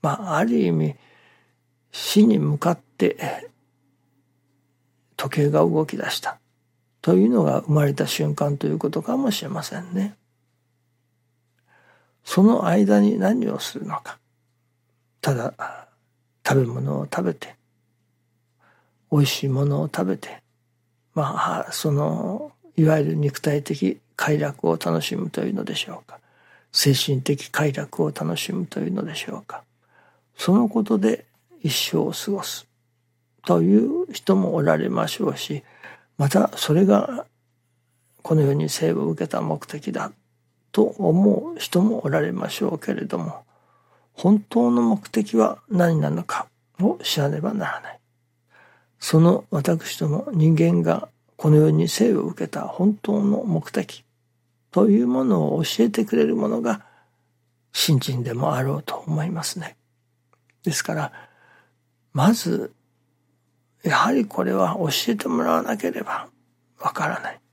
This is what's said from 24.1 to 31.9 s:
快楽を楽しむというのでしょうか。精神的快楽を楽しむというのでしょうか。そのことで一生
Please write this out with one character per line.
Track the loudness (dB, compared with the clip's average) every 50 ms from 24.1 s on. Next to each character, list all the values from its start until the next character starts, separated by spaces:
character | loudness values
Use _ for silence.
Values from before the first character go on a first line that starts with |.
| _
快 | -6 -2 0 0 0
楽 | 0 -4 -6 -2 0 0
を | 0 0
楽 | 0 -2 -2 -2
し | -2 -4 -6 -6
む | -6 -6
と | -6 -6
い | -4 -4
う | -4
の | -6 -6
で | -6 -6
し | -8 -8 -8
ょ | -10 -16
う | _ _
か。 | -20 -20 _ _ _ _ _ _ _ _ _ _
精 | -2 2 4 4 4
神 | 4 2 -2 -2 -2
的 | 0 -2 -2 -2 -4 -8
快 | -4 -2 -2 0 -2
楽 | -4 -8 -10 -4 -4
を | -2 -2
楽 | -2 -4 -6 -4 -4 -4
し | -6 -6 -6
む | -6 -6
と | -6 -6 -6
い | -4 -4
う | -4
の | -4 -6
で | -8 -8
し | -10 -10 -10
ょ | -12 -14
う | -14
か。 | _ -16 -16 _ _ _ _ _ _ _ _ _ _ _ _ _ _ _ -6
そ | 0 2 4
の | 4 4 2
こ | 0 -2 0
と | 0 0 2
で | 2 2 0 0 -6 _ _ _ _ _ _ _
一 | _ -2 -2
生 | -2 -4 -2